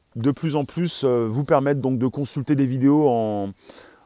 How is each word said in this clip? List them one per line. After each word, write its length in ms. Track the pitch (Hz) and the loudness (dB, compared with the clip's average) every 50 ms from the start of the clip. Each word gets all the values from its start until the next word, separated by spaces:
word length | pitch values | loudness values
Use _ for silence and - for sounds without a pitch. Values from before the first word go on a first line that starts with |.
| _ _ - | _ _ -6
de 160 | 117 113 143 | -2 0 0
plus 240 | 131 - - 160 143 | 0 -2 -2 -2 -2
en 100 | 151 139 | -2 -4
plus, 380 | - - 165 175 170 - - 139 | -4 -4 -2 -2 -2 0 0 2
euh, 240 | 131 123 120 117 | 2 2 2 0
vous 160 | 110 110 135 147 | 0 -2 -2 0
permettre 380 | - 160 139 135 143 147 139 | 2 2 2 2 2 0 0
donc 180 | 123 131 131 117 | 0 0 0 0
de 80 | 127 | 0
consulter 480 | 127 - 143 143 - - 147 123 - 147 | -2 -2 -4 -6 -4 -4 -4 -2 0 0
des 100 | 139 139 | 2 2
vidéos 420 | 127 127 131 127 139 147 151 151 139 | 0 0 2 2 4 4 4 4 2
en, 420 | 120 117 110 107 104 104 98 98 95 _ _ - - - - - - _ _ | 2 0 0 -2 -2 -4 -4 -6 -8 _ _ -20 -20 -20 -20 -20 -20 _ _